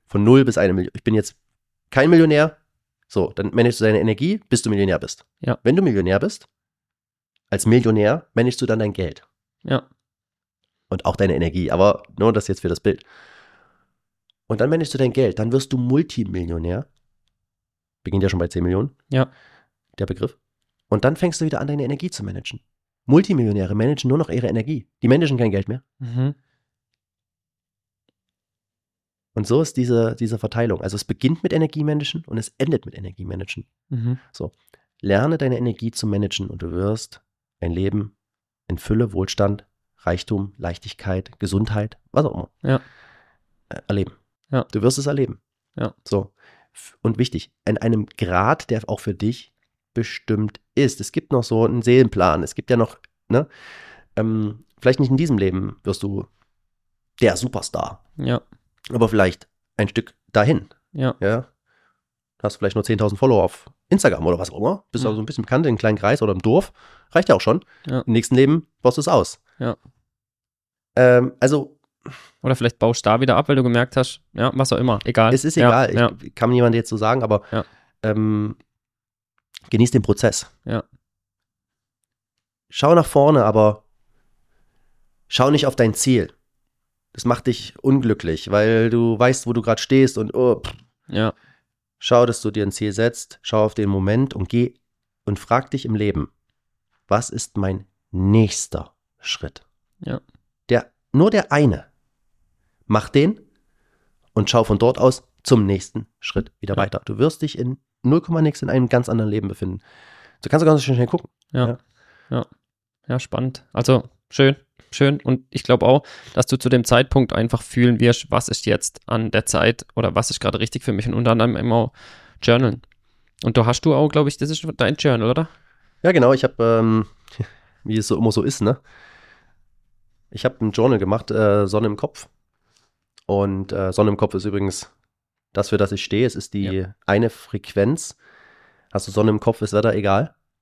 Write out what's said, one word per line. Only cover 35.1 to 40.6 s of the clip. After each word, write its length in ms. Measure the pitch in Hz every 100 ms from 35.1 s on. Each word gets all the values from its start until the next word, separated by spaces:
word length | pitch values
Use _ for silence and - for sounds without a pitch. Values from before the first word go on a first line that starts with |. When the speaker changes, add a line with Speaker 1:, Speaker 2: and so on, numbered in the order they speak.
| 98 139 165
Speaker 1:
deine 180 | 135 123
Energie 340 | 120 107 113
zu 160 | - 110
managen 420 | 101 101 - 98
und 140 | 95
du 80 | 85
wirst 520 | 85 98 110 - - _ _ _ _
ein 120 | 85
Leben 440 | 85 95 104 104 - _ _ _ _ -
in 100 | 87
Fülle, 340 | - 110 117
Wohlstand, 540 | 95 95 - 101 101 - _ _ _
Reichtum, 540 | - 90 - 104 98
Leichtigkeit, 800 | -